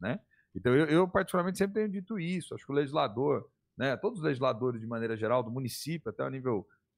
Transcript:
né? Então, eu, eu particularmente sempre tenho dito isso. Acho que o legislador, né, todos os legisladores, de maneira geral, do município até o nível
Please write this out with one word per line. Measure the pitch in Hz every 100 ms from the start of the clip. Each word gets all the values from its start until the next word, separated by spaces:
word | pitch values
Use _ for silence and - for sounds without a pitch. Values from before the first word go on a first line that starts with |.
né? | 95 202 - _ _
Então, | - 120
eu, | 131 156
eu | 156 185
particularmente | 196 185 180 180 185
sempre | 196
tenho | 202 214
dito | 196 185 220
isso. | 165 180 -
Acho | 110
que | -
o | 139
legislador, | 143 151 139 104 143 127 - _ _ -
né, | 135 120
todos | 208 233
os |
legisladores, | 156 127 135 113 127 120
de | 113
maneira | 117 113 110
geral, | 107 123
do | 113
município | 123 127 - - 170 113
até | 104
o | 135
nível | 131 127 107 - _ _